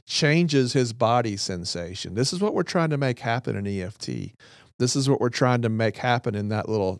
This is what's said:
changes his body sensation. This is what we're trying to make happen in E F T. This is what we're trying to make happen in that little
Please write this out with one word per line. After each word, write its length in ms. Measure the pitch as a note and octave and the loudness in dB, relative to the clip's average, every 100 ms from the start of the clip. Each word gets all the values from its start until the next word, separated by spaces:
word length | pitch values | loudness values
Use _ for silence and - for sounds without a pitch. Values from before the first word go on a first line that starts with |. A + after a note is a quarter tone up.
| - | -8
changes 680 | - D3+ D#3+ F3 C#3+ B2 | 0 4 4 4 4 2
his 180 | C#3 A#2+ | 2 0
body 460 | A2+ A2+ B2 A#2 G2 | 0 2 2 2 -2
sensation. 760 | - F2+ E2+ F2 E2+ F#2 F2 F#2+ | -4 -6 -6 -6 -8 -8 -6 -2
This 180 | C3 | -2
is 80 | F3+ | 0
what 120 | G#3 | -2
we're 100 | A3 | -2
trying 260 | F3 F3 E3 | -2 0 0
to 80 | D3 | 0
make 220 | C3+ A#2+ | -2 -2
happen 360 | A2+ A#2 B2 G2+ | -2 -2 -2 -4
in 100 | G2+ | -4
E 140 | G2 | -4
F 160 | F2+ - | -6 -8
T. 360 | - A#1+ F#2+ - - - - - | -8 -8 -8 -12 -20 -20 -18 -2
This 200 | B2 C#3+ | 0 2
is 120 | C3+ | 2
what 120 | C#3 | 2
we're 80 | A#2+ | 0
trying 320 | - B2+ B2 | 2 2 4
to 80 | A#2 | 2
make 260 | A2 A2+ - | 0 0 0
happen 380 | B2+ A#2+ A#2+ G#2 | 0 0 0 -2
in 140 | G#2 | -2
that 180 | G#2+ - | -2 -2
little 320 | A2 F#2+ F#2 | 0 0 -2